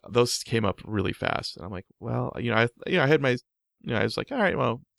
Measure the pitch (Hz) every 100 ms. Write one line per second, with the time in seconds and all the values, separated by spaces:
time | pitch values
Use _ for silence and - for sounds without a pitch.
0 | - 113 120 - - 113 104 90 - 107
1 | 95 - - - - - 90 92 - -
2 | 120 120 123 - 117 110 117 - - 185
3 | 139 156 135 123 - _ _ _ - 113
4 | 107 - - 269 202 - 123 117 -